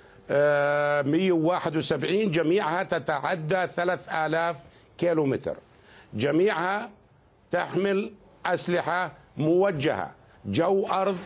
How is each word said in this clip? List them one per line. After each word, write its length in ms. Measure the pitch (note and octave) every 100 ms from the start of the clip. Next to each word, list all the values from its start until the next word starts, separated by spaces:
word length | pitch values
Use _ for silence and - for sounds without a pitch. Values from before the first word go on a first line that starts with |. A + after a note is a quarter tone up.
| - - -
آه، 720 | C#3+ D3 C#3+ C#3+ D3 D3 D3
مية 300 | C#3 E3 F#3+
وواحد 440 | E3 D#3+ F3 E3 D3+
وسبعين، 540 | - D3+ D#3 G3 G#3+
جميعها 520 | D#3+ D#3 G3 D#3 F3
تتعدى 840 | F#3+ E3+ C3+ D3 D3 F3+ D#3 F#3 F3
ثلاث 420 | F3 F3+ E3+ -
آلاف 480 | D#3+ D#3 D#3+ E3+ E3+ - - - -
كيلومتر، 580 | E3+ D#3+ C#3 A#2 E2 - - - - - -
جميعها 760 | G#2 C#3+ D#3 G3+ E3 F3+ G3+ A#3 - _ _ _ _ _
تحمل 640 | F3 D#3 E3 G3 G3 A3+ - - - F3+
أسلحة 640 | F3 - F3 D3+ F3 F3 - - -
موجهة، 760 | D#3 F3+ G3+ D3+ C#3 G2 D#2+ - - -
جو 420 | G2+ G2+ E3+ G3 G#3
أرض 320 | F#3+ G3 F3+